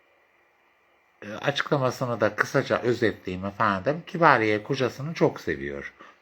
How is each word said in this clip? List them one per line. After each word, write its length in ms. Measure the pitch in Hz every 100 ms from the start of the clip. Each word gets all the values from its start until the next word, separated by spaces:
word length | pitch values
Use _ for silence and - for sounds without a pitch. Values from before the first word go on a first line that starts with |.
| _ _ _ _ _ _ _ _ _ _ _ - 101
e, 80 |
açıklamasını 880 | 107 143 - - 147 127 - 123 117
da 140 | 107 -
kısaca 460 | - 139 - 107
özetleyeyim 640 | 120 113 110 - - 92 98
efendim. 580 | - 110 95 107 165 -
Kibariye 560 | 170 165 123 110 107
kocasını 500 | - 135 120 - 147
çok 280 | 165 151 -
seviyor. 520 | - 71 71 71 69 - - -